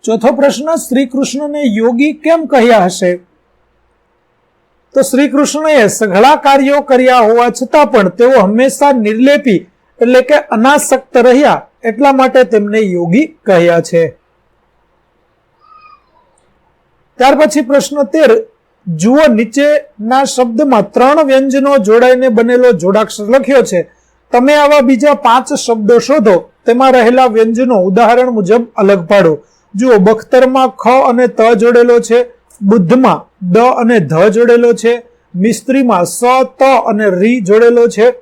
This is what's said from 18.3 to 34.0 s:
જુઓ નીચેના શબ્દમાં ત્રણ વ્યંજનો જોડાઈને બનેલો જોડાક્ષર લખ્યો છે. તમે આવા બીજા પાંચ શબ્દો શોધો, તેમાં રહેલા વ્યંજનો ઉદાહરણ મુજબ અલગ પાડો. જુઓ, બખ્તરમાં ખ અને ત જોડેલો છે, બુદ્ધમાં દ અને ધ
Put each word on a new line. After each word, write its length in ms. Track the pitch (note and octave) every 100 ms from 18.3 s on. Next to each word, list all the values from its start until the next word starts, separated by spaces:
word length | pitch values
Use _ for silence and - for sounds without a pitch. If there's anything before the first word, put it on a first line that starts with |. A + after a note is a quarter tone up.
| A3+ - _ _ _ G3 D#3
જુઓ 380 | G3+ C#4 D#4
નીચેના 920 | G#3+ A#3 C4+ C#4+ D4 - - G#3+ C4
શબ્દમાં 680 | C4+ - B3 A3+ D4 A#3 G3+
ત્રણ 320 | - B3+ D#4
વ્યંજનો 540 | C#4+ C4 C4+ C4+ C#4 C#4
જોડાઈને 520 | G3+ A3+ B3+ B3+ C4
બનેલો 420 | A3 A#3 B3 B3
જોડાક્ષર 580 | F#3+ F3 G3+ G#3+ - G#3
લખ્યો 320 | C4 A#3+ C4+
છે. 300 | G#3+ F3+ E3 _ _ _ _
તમે 240 | A#3+ C4 D4
આવા 240 | D4 D4
બીજા 340 | B3 B3+ D4
પાંચ 400 | C#4+ A#3+ B3 -
શબ્દો 460 | C#4 - A3+ G#3 A#3
શોધો, 500 | A#3 D4+ G#3+ F3 - _ -
તેમાં 260 | A#3+ C4
રહેલા 340 | B3+ A3+ B3 B3+
વ્યંજનો 500 | A3 A3+ A3+ B3+ A3
ઉદાહરણ 540 | F#3 F#3+ A3+ B3 B3+
મુજબ 380 | A3+ F3+ A#3 A#3 -
અલગ 320 | G3 G3 E3
પાડો. 360 | G3+ E3+ D3+ _ _ _ G3
જુઓ, 200 | B3+ G#3+
બખ્તરમાં 720 | F#3+ A3 - B3+ C4 C4 B3+
ખ 180 | - A3
અને 400 | C4 C4+ B3 B3
ત 140 | A3
જોડેલો 580 | A3 A3+ A#3 A#3+ A#3+ A#3
છે, 240 | A#3+ A#3 A#3+ _ _ _
બુદ્ધમાં 920 | G3 A3+ E3 B3+ B3 D3+ - _ F3+
દ 60 | G3
અને 420 | B3 B3+ A#3
ધ 140 | A#3